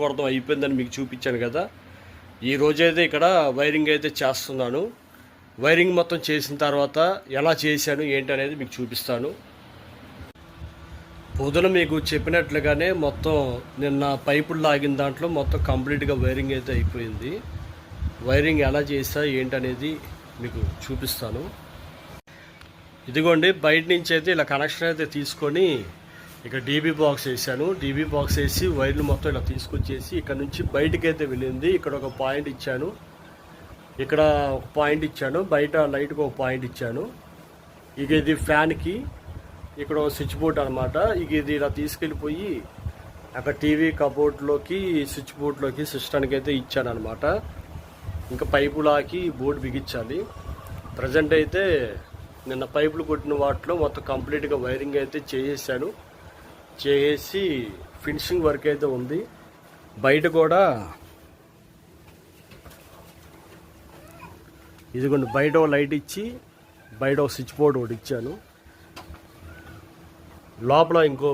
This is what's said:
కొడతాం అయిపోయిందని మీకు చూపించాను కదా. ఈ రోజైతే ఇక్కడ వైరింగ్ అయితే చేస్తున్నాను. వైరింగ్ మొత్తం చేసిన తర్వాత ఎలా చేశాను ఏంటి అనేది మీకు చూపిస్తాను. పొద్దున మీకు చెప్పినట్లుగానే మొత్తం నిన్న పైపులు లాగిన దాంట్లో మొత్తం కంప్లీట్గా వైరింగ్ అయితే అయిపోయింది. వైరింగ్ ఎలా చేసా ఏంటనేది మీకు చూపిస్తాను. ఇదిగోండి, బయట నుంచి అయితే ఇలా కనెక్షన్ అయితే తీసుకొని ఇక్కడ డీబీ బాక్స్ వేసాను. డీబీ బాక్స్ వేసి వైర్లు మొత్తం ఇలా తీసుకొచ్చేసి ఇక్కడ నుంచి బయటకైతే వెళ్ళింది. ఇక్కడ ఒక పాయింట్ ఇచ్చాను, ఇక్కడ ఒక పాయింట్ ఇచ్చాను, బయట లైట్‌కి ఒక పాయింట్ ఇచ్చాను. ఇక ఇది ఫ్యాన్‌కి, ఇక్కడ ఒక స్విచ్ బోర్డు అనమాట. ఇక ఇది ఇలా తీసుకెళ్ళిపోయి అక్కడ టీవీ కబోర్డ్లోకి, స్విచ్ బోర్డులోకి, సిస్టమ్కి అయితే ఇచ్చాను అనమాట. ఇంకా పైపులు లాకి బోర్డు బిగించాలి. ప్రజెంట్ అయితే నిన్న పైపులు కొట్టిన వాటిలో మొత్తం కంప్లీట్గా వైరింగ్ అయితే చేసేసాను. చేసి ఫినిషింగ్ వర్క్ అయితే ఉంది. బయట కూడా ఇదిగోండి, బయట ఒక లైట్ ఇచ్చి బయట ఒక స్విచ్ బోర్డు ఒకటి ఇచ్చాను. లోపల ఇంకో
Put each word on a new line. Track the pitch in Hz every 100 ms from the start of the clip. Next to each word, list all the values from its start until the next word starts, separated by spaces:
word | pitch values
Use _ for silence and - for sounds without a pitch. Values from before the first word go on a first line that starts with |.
కొడతాం | 147 135 139
అయిపోయిందని | 131 127 143 139 135
మీకు | 120 -
చూపించాను | 131 123 135 120
కదా. | 120 147 202 - - - - - - - 123
ఈ | 139
రోజైతే | 151 147 170 160 165
ఇక్కడ | 151 170 180 143 127
వైరింగ్ | 147 156 151
అయితే | 151 151 147
చేస్తున్నాను. | 135 131 - 131 123 139 220 - - - - - - -
వైరింగ్ | 139 170 180 175
మొత్తం | 170 170 156
చేసిన | 151 139 143
తర్వాత | 147 143 143 156 170 196 - 135
ఎలా | 156 160
చేశాను | 151 147 147 143 151 139
ఏంటి | 135 135
అనేది | 139 147
మీకు | 127 -
చూపిస్తాను. | 120 120 - 117 143 196 - - - - - - - - - - - - - - - - - - - -
పొద్దున | 139 160 185 185
మీకు | 156 156 -
చెప్పినట్లుగానే | 151 156 170 143 151 147 147 175 180
మొత్తం | 147 - 160 151 131 123 - -
నిన్న | 143 139 143 135 -
పైపులు | 147 151 160 156
లాగిన | 143 143 139
దాంట్లో | 139 131 170 151
మొత్తం | 135 - -
కంప్లీట్గా | 135 131 143 143 135
వైరింగ్ | 127 131 135 131
అయితే | 127 120
అయిపోయింది. | - 120 110 104 123 208 - - - - - - - - 120
వైరింగ్ | 139 156 151 135
ఎలా | 143 143
చేసా | 139 131 147 151 131
ఏంటనేది | 131 131 127 123 151 151 - - - -
మీకు | 120 - - -
చూపిస్తాను. | - 131 131 - 113 120 160 - - - - - - - - - - - - - - - -
ఇదిగోండి, | 135 170 160 175 175 151
బయట | 160 165
నుంచి | 175 170 165
అయితే | 165 165
ఇలా | 143 139
కనెక్షన్ | 151 - 170
అయితే | 160 147 147
తీసుకొని | 143 - 147 160 185 127 87 - - - - - 117
ఇక్కడ | 127 120
డీబీ | 147 156 151
బాక్స్ | 147 135 135
వేసాను. | 123 - 131 165 190
డీబీ | 139 139 156
బాక్స్ | 147 143 147
వేసి | 143 - 185 143
వైర్లు | 135 143 143
మొత్తం | 135 156
ఇలా | 131 -
తీసుకొచ్చేసి | 131 - - - 131 - 180
ఇక్కడ | - 135
నుంచి | 139 - 127
బయటకైతే | 139 160 160 165 160 143
వెళ్ళింది. | 127 131 127 165 180
ఇక్కడ | 156 139
ఒక | 135 131
పాయింట్ | 131 143 147
ఇచ్చాను, | 135 139 127 165 - - - - - - - - - - -
ఇక్కడ | 131 151 151 147 143
ఒక | 131 - 151
పాయింట్ | 147 156 156
ఇచ్చాను, | - 135 160 190
బయట | 151 147 160 147
లైట్‌కి | 139 147 151 143
ఒక | 127
పాయింట్ | 131 131 123
ఇచ్చాను. | - 120 123 226 - - - - - - - - -
ఇక | 139 156
ఇది | 147 151 -
ఫ్యాన్‌కి, | 151 160 156 165 214 285 - - - - - - -
ఇక్కడ | 143 151
ఒక | 147 143
స్విచ్ | 139 139
బోర్డు | 160 156
అనమాట. | 135 131 127 147 214 185
ఇక | 156 151
ఇది | 143 147
ఇలా | 139 143
తీసుకెళ్ళిపోయి | 147 - 160 147 147 160 202 127 - - - - - - - 127
అక్కడ | 143 -
టీవీ | 151 151 160 -
కబోర్డ్లోకి, | 143 135 147 143 143 143 143 190 190 160 139
స్విచ్ | - 127 143
బోర్డులోకి, | 147 139 139 123 151
సిస్టమ్కి | 131 - 143 135 135
అయితే | 139 139
ఇచ్చాను | 139 135 123 113
అనమాట. | 110 113 147 208 - - - - - - - - -
ఇంకా | 127 151 139
పైపులు | 143 151 151
లాకి | 147 - 175 175 127
బోర్డు | 135 143 131
బిగించాలి. | 135 - 123 113 160 226 - - - - - - -
ప్రజెంట్ | 131 151 151 160
అయితే | 156 185 196 151 117 98 - - - - 131
నిన్న | 131 127 147
పైపులు | 156 156 151
కొట్టిన | 147 147 143 139
వాటిలో | 135 - 175 143
మొత్తం | 147 -
కంప్లీట్గా | 131 123 147 143 139 123
వైరింగ్ | 131 143 143
అయితే | 135 151 135
చేసేసాను. | 131 135 139 - 127 170 - - - - - - - - -
చేసి | 143 143 143 143 - 196 185 135 110 98 - -
ఫినిషింగ్ | 151 147 - 180 156
వర్క్ | 143 151
అయితే | 143 143 123
ఉంది. | 123 165 240 - - - - - - 107
బయట | 135 151 165 160
కూడా | 156 175 185 117 87 - - - - - - - - - - - - - - - - - - - - - - - - - - - - - - - - - - - - - - - - 127
ఇదిగోండి, | 135 139 120
బయట | 139 151 160
ఒక | 156
లైట్ | 143 143 151
ఇచ్చి | - 190 226 254 - - - - - 110
బయట | 135 139
ఒక | 139
స్విచ్ | - 127 -
బోర్డు | 147 131
ఒకటి | 117 113
ఇచ్చాను. | - 123 123 202 - - - - - - - - - - - - - - - - - - - - - - 117
లోపల | 147 165 170 156
ఇంకో | 131 143